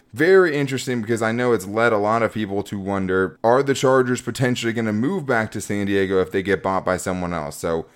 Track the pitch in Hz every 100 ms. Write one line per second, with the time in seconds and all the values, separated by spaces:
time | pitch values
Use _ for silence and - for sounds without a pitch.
0 | _ 110 165 190 180 143 135 131 131 123
1 | 107 113 113 117 123 113 95 107 117 107
2 | 104 113 110 110 104 98 98 104 95 98
3 | 95 92 92 - 113 127 139 131 131 131
4 | 123 123 - 113 127 123 117 113 113 107
5 | 127 196 135 120 107 107 - 101 101 98
6 | 95 95 92 98 92 95 95 95 95 90
7 | - 92 87 85 73 - 85 82 -